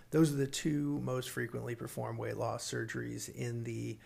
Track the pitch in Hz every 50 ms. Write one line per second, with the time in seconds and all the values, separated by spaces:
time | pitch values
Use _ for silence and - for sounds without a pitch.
0 | - - 151 156 160 151 143 139 139 123 - - - 160 151 147 147 143 143 139
1 | 127 127 127 127 123 - - 127 120 117 - 117 113 120 120 117 117 117 - 123
2 | 120 117 117 117 113 113 110 107 117 113 110 117 - - 123 120 117 113 - 127
3 | 117 117 117 113 - - - - 123 120 117 120 117 117 113 113 113 117 110 -
4 | -